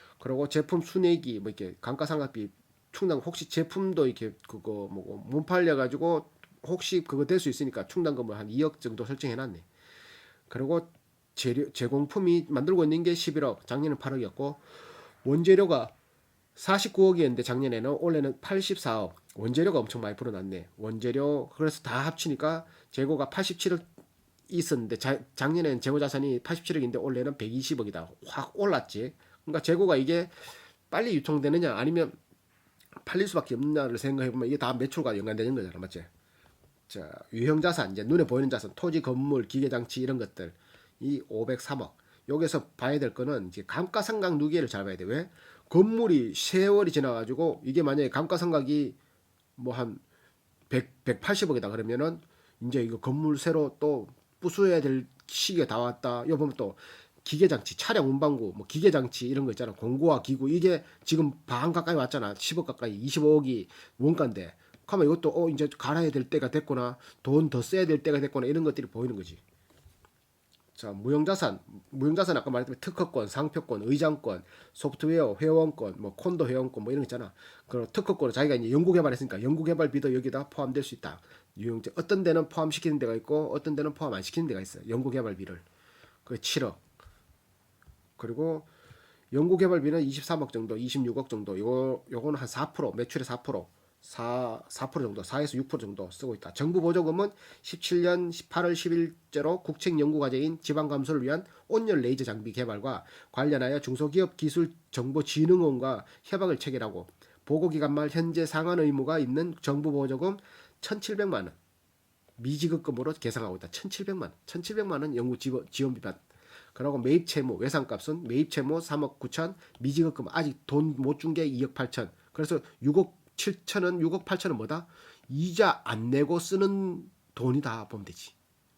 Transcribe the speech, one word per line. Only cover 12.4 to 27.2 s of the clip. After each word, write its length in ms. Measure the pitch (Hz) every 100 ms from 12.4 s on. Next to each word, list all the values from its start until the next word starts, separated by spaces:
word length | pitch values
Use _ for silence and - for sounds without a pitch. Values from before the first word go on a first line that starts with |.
| 165
만들고 340 | 147 147 185
있는 180 | 151 160
게 140 | 170 170
십일억, 500 | 170 151 139 104 -
작년은 320 | 127 156 143
팔억이었고, 640 | 139 131 107 - 139 147 - - - - - _
원재료가 640 | 127 151 170 190 196 143 113 - _ _ _ _ _ -
사십구억이었는데 840 | - 196 208 190 190 180 143 123
작년에는, 480 | 123 123 135 113 123
올해는 500 | 143 170 160 135 127
팔십사억. 760 | - 196 190 190 127 110 92 - _ -
원재료가 440 | 110 127 175 160
엄청 220 | 110 120
많이 140 | 107 104
불어났네. 540 | 120 101 95 95 85 -
원재료, 720 | 110 113 123 127 143 147 - -
그래서 260 | 156 151
다 240 | - 120 147
합치니까 640 | 160 170 135 151 165 165 - _
재고가 400 | - 135 151 139
팔십칠억 500 | - 190 175 190 170 - - _ _ _ _ _
있었는데, 480 | 175 151 135 110 110
자, 220 | 131 135 - -
작년에는 460 | 139 165 156 127
재고 180 | 131 143
자산이 400 | 143 135 139 120
팔십칠억인데 560 | - 170 - 160 123 123
올해는 380 | 135 123